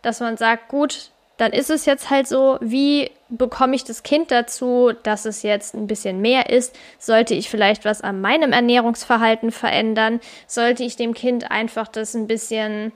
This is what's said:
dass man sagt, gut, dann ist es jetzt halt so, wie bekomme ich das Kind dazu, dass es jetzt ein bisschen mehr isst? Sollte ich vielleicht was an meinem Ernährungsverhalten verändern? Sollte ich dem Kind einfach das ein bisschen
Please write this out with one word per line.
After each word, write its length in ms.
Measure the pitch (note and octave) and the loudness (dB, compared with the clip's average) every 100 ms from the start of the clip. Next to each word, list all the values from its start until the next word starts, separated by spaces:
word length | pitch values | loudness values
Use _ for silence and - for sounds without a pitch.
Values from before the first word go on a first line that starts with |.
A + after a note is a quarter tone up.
dass 180 | A#3+ A3+ | -4 -4
man 180 | A#3+ A3+ | -6 -2
sagt, 300 | A3+ A3+ - | 0 0 -2
gut, 440 | C#4 D4 - - _ _ - | -2 0 -2 -14 _ _ -2
dann 160 | A3+ | 0
ist 160 | - C#4 | 0 0
es 160 | D#4 - | 0 2
jetzt 240 | C#4 - | 0 0
halt 180 | C#4 C4 | 0 2
so, 300 | C4 C4+ C4 | 2 2 2
wie 520 | A3+ B3+ C#4+ C#4+ C4+ _ _ | -2 0 2 2 -2 _ _
bekomme 460 | A#3 B3+ - B3+ C4 | -4 -4 2 2 0
ich 100 | - | -4
das 180 | A3+ | -14
Kind 260 | - D4 D#4+ | 0 0 2
dazu, 640 | A#3+ A#3+ - B3 B3 B3 A#3 | 0 0 -4 0 4 4 2
dass 220 | - G#3 A3 | -4 -4 -4
es 160 | G#3 | -6
jetzt 320 | G#3+ G#3 - | -2 -2 -4
ein 140 | A3 G#3 | -10 -6
bisschen 320 | G#3+ G3+ F#3+ | -6 -6 -2
mehr 300 | A3 B3+ - | 2 2 4
isst? 280 | B3 A#3+ - - - | 2 2 -12 -20 -16
Sollte 360 | - A3+ A3+ | 2 4 4
ich 160 | A3 - | 0 -2
vielleicht 360 | G#3+ G3+ G#3 G#3 | 2 2 2 -2
was 160 | G#3+ | -4
an 180 | - F#3+ | -4 -4
meinem 320 | G3 D4 D4 | 0 2 4
Ernährungsverhalten 1000 | B3 A#3+ A#3+ A#3 A#3 - A#3 A3+ A3 A3+ | 2 4 4 2 -2 0 2 4 2 -2
verändern? 680 | - - - A3 A3 A3 A#3 - - - | -2 -2 0 0 0 0 -2 -8 -20 -10
Sollte 360 | - A#3 B3 | 0 0 0
ich 140 | A#3+ - | -4 -4
dem 160 | A#3 | -6
Kind 360 | A3+ B3 B3 - | -2 -2 -2 -2
einfach 380 | G#3 A3+ - A3 | -4 -4 -6 -6
das 260 | A3 G#3+ | -8 -6
ein 140 | A#3 G#3+ | -6 -4
bisschen 640 | A3+ - A3 G#3+ G#3+ A3 | -4 -4 -4 -4 -6 -8